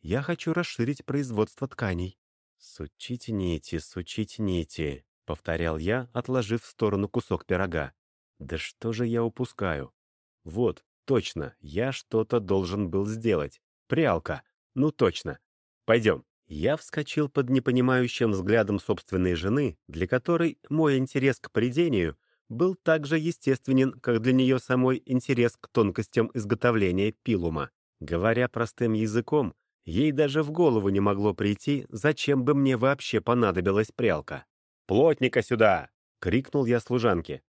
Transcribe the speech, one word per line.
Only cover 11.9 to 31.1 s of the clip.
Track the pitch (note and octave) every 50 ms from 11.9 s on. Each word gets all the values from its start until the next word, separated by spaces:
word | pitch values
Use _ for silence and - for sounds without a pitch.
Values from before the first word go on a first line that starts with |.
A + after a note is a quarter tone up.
| B2+
что-то | - - _ - A2 A2 - - A#2+
должен | G#2 F#2 G2 F#2+ F#2+ F2 F#2 G#2 G#2 F2+
был | D#2+ G2 G2
сделать. | G#2 A2 A2+ A2+ A#2 G2+ E2 D2 C#2+ - _ _ _ _ _ _
Прялка. | _ - D#3 E3 C3+ F#2 E2 - - E2 C#2 - _ _ _ _ _ _
Ну | B2+ C3+ D#3
точно. | D3 _ C3 F#2+ E2+ - - - C#2+ - _ _ _ _ _ _ _ _ _
Пойдем». | - A2+ A#2+ A2 G#2+ E2+ C2+ - _ _ _ _ _
Я | D#2+ D2+ D#2 A2+ D3
вскочил | D#3+ - - - - D3 - - - D3+ C#3
под | _ - C3+ A#2+
непонимающим | C3 C3 B2 - B2 B2+ B2 B2+ C3 B2+ B2 B2 - - B2 A2+ G#2
взглядом | F#2+ F#2 F#2+ G#2+ A#2 G#2+ G2 G#2 G2
собственной | - - G#2+ - - _ - F#2 F2+ F#2 F2+
жены, | D#2+ E2 G2 A2 C#3 D3 A#2 D#2+ _ _
для | _ - E2 F#2 F2+
которой | - B2+ - - E3+ E3 E3+ E3 - _ _ -
мой | C#3 D#3 D#3+ D3+ C#3
интерес | C3 C3 C3 - C#3+ B2+ C3+ B2+ -
к | _ - _
прядению | G#2 A2 B2 B2 C#3+ F3 E3+ C3+ G2+ F2 D#2+ D2+ _ _ _ _ _ _ _
был | A2 A#2 E3 F#3 F#3+
так | - _ - D#3+ D#3+ D3
же | C3+ D#3 D#3+
естественен, | D#3 E3 E3+ - - - C3 C3 _ - C3+ C3 C3 C3 A2+
как | - - - A#2+ A2+
для | A2 B2+ B2+
нее | C3 C3 B2+ C3 B2+
самой | - - B2+ B2+ B2+ B2+ C3 - _
интерес | - C3 B2+ - - C#3 A#2+ A#2+ A#2 - _
к | - -
тонкостям | _ - A2 G2+ F2+ - A2 - - A#2+ A2 A2 -
изготовления | B2+ G#2+ G2+ A#2 A2 - B2 A#2 A2 G2 F#2 F2 F#2+ G2+ G#2+ G#2+
пилума. | _ _ - A#2 F#2+ E2+ E2+ D#2+ D#2 C#2+ - _ _ _ _ _ _
Говоря | - - E2+ E2+ F2+ A2 A2+ A#2 B2 B2
простым | - - A#2 A2+ - - A#2+ A#2 A2
языком, | G#2+ A2 A2 G#2 A#2 A2 - - D3+ C3 F#2 - _ _ _ _ _ _
ей | - D#2 F#2 C#3 D#3
даже | C#3+ C3 D#3 C#3+ C3+ D#3 D#3
в | C#3+
голову | D3+ E3 F3 D#3 B2 A2 G2 G2
не | G2+ G2
могло | G2 G#2